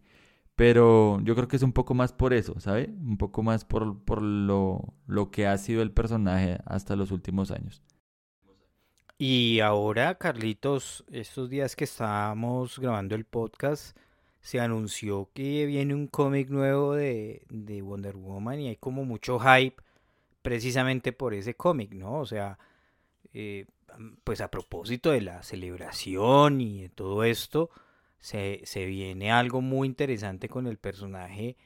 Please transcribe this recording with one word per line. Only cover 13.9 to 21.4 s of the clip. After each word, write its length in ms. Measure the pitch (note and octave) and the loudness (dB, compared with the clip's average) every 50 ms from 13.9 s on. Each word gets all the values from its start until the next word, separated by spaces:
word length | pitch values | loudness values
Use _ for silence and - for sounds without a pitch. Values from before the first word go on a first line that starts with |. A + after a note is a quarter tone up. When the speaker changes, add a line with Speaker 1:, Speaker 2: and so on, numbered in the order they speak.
| - _ _ _ _ _ _ _ _ _ | -20 _ _ _ _ _ _ _ _ _
Speaker 2:
se 200 | _ - - B2 | _ -6 -4 -2
anunció 680 | A#2+ A#2 A2+ A2 A2 G2 - - - G#2 G2+ G2 G2 - _ | 0 0 0 -2 -2 -4 -6 -6 -4 -4 -4 -4 -4 -8 _
que 320 | - C3+ C#3 C#3+ D3 D3 C#3+ | -8 -6 -4 -2 -2 0 0
viene 260 | C#3+ C#3 C#3 C#3+ C#3+ | 0 0 0 0 -2
un 140 | C#3+ D3 C3+ | -2 -4 -4
cómic 420 | - - C#3+ C#3 C#3 C#3 C3+ C3+ | -2 0 0 2 2 0 0 -2
nuevo 460 | C#3 C#3 C3+ C3+ C#3 C#3 C#3+ C#3+ C#3+ | -2 0 2 2 2 2 2 0 0
de, 480 | D3 D3 C#3 A#2+ A2 G#2+ G#2+ A2+ - - _ | 0 -2 -2 -2 -4 -6 -10 -12 -16 -18 _
de 340 | - A2 G#2 G#2 G#2 G2+ G2 | -14 -12 -10 -10 -10 -10 -10
Wonder 320 | G2 G2+ G2+ G2 G2+ G2 | -10 -10 -8 -8 -10 -10
Woman 440 | G2 F#2 F#2+ G2 G2 G#2 A#2+ C3+ D3+ | -12 -12 -12 -10 -8 -6 -6 -6 -6
y 80 | D3 B2 | -6 -8
hay 80 | A2 - | -8 -8
como 280 | - C3+ B2+ C3+ C#3 | -8 -6 -6 -4 -4
mucho 340 | B2+ A2+ G#2+ - - B2+ A#2+ | -6 -6 -6 -4 -2 -2 4
hype 400 | B2+ C3+ C3 C3 C3 A#2+ - - _ _ _ _ _ _ _ _ _ _ _ _ | 8 8 10 10 8 4 0 -8 _ _ _ _ _ _ _ _ _ _ _ _
precisamente 720 | _ C3 A#2+ A#2 A2+ B2+ A#2+ C3+ B2+ C3 C3 B2+ - C#3 B2 | _ -4 -4 -4 -4 -2 0 0 0 0 0 -2 -2 -6 -6
por 220 | - C3+ A#2+ G#2+ | -4 -6 -4 -4
ese 180 | G2+ | -4